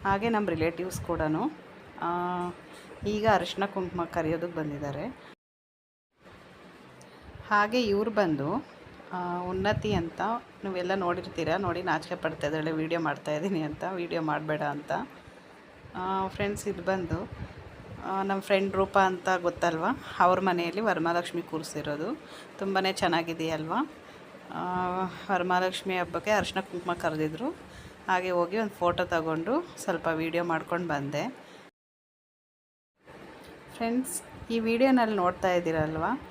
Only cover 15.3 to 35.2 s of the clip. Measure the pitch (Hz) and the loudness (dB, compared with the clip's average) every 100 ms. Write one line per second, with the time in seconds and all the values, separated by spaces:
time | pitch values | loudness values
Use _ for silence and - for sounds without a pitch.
15.3 | - - - - - - 185 185 190 190 | -20 -20 -20 -20 -20 -14 -6 -2 0 -2
16.3 | - 202 202 208 190 175 190 165 160 226 | -2 -2 -2 -4 -4 -2 -2 -2 -4 -6
17.3 | - - - - - - - - 190 196 | -10 -12 -12 -18 -18 -16 -10 -4 -2 0
18.3 | 196 - 196 196 190 190 202 190 180 - | 0 4 2 4 2 4 6 6 4 2
19.3 | 185 175 175 170 160 185 262 - - 180 | 2 2 2 0 2 0 -2 -6 4 6
20.3 | 185 190 175 170 185 220 175 165 170 175 | 6 4 2 0 0 0 2 2 0 0
21.3 | 175 170 160 160 151 147 147 180 302 - | -6 -4 -6 -6 -6 -4 -4 -4 -6 -10
22.3 | - - - 196 190 190 190 180 165 165 | -16 -16 -6 0 2 2 2 2 2 0
23.3 | 165 160 156 160 202 311 - - - - | -2 0 -2 0 -2 -2 -6 -18 -18 -18
24.3 | - - 165 180 180 180 185 185 - - | -18 -10 -6 -2 0 0 0 -2 -4 0
25.3 | 185 180 180 185 185 190 185 170 170 208 | 2 4 4 4 0 -2 0 0 -2 2
26.3 | 214 175 190 190 175 175 175 170 156 156 | 2 2 -2 -4 -6 -4 0 0 0 -2
27.3 | 160 262 370 - - - - - 185 185 | -2 -4 -6 -14 -18 -18 -10 0 2 4
28.3 | 180 175 208 214 - 175 170 180 170 160 | 2 2 0 -2 2 2 2 2 2 2
29.3 | 160 170 294 349 - - 165 165 160 160 | 0 2 0 -2 -6 -2 0 0 0 0
30.3 | 170 175 160 165 175 170 143 139 151 220 | 0 0 0 0 -2 0 -2 -2 -2 -4
31.3 | - - - - _ _ _ _ _ _ | -8 -18 -20 -20 _ _ _ _ _ _
32.3 | _ _ _ _ _ _ _ - - - | _ _ _ _ _ _ _ -20 -18 -18
33.3 | - - - - - 226 247 262 - - | -18 -18 -18 -18 -6 0 0 -2 -6 -10
34.3 | - - 233 220 233 269 254 220 208 | -16 -4 0 2 6 6 6 4 4